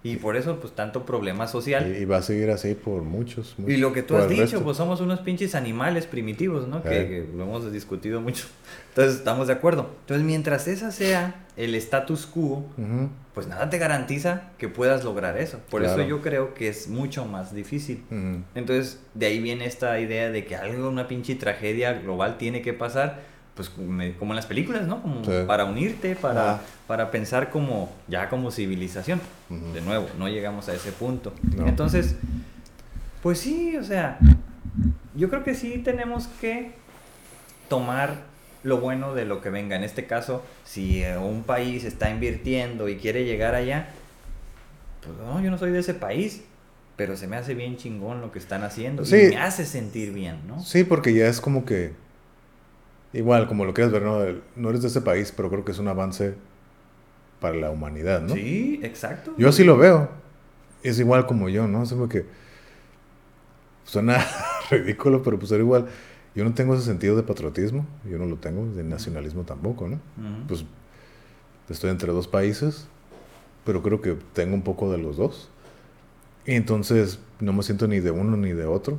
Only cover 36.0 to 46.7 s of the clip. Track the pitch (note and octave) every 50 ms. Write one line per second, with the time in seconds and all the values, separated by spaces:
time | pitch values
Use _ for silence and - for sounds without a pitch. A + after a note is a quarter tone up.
36 | A#3+ A#3+ A#3+ A#3+ A#3+ - - - - A3+ A3+ B3 B3+ A#3 - - - - - -
37 | - - - - - - - - - - - - - - C#3 B2+ B2 B2 B2+ C3+
38 | C#3 C#3+ D3 - - - - - - - - - - C3 C3 A#2+ A#2+ B2+ B2+ C3
39 | C3+ C#3 C3+ B2+ A2+ G#2 G2+ F#2+ - G2+ F#2+ G2+ G2+ G2+ F#2+ F#2 G2+ G#2+ - -
40 | B2+ - A#2 A#2 A#2 - B2+ B2+ - - - - - - - G2 F#2+ F#2+ F#2 F#2
41 | F2+ F2+ F2+ F2+ F#2+ G2+ G#2+ A2+ A2 A#2+ B2+ B2 B2 B2 B2 B2 A#2+ A2 - -
42 | A2 G#2+ A2 A2+ A#2 A#2+ A#2+ - - B2+ C3 B2+ B2 A#2+ A#2+ A2 G#2 G2+ G2+ F#2
43 | G2 A2 A2+ B2+ B2+ A#2+ A2+ G#2 A2 A2+ B2 B2 B2 B2+ C#3 D3+ D#3+ - - -
44 | - - - - - - - - - - - - - - - - - - - -
45 | - - E2 - G#2+ A#2 C3+ F3+ F#3+ F#3+ F#3 F3 F#3 F3+ F3+ F3+ F3 F#3 F3+ -
46 | - G2 G#2 C#3+ G3+ G#3+ - - - - - - - -